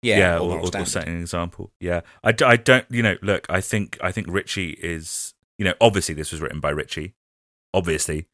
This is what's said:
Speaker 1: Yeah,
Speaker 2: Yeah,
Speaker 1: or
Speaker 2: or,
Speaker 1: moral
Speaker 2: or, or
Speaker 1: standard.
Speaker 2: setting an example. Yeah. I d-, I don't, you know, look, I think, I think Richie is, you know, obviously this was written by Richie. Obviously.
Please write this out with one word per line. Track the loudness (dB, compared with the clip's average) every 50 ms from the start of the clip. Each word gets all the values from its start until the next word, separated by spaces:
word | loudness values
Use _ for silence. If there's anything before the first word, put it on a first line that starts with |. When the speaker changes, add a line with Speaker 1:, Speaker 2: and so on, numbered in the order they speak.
Speaker 1:
Yeah, | 2 2 4 4
Speaker 2:
Yeah, | 4 4 4
Speaker 1:
or | 2
Speaker 2:
or, | 0 0
Speaker 1:
moral | -2 -2
Speaker 2:
or, | -4
or | -4
Speaker 1:
standard. | -4 -4 -6 -4
Speaker 2:
setting | -4 -6 -6 -6 -8
an | -8
example. | -8 -6 -6 -6 -6 -6 -8 -12 -16 -16 _ _
Yeah. | -4 -4 -4 -4 -4 -8 -20 _ _
I | 0 2
d-, | 4 6
I | 6 6 6
don't, | 6 4 4 4 4 _
you | -2 0
know, | 2 2 0 0 0
look, | -2 -2 -2 -2 -2
I | -2 -2
think, | -2 0 -2 -4 -4 -4 -8 -6 -6
I | -4
think | -4 -4 -6 -4
Richie | -4 -4 -4 -4 -6 -6 -6 -8
is, | -8 -8 -8 -8 -6 -6 -8 -8 -10 -8 -10 -10 -14 _ _ _ _ _
you | -2
know, | -2 2 8
obviously | 8 8 8 6 -2 -2 -6
this | -6 -8 -8
was | -8 -8
written | -8 -6 -8 -4
by | -4 -2
Richie. | -2 -2 -4 -6 -8 -10 -10 -10 -12 _ _ _ _ _ _ _ _ _ _ _ -2
Obviously. | -2 0 0 -2 -2 -2 -2 -4 -6 -6 _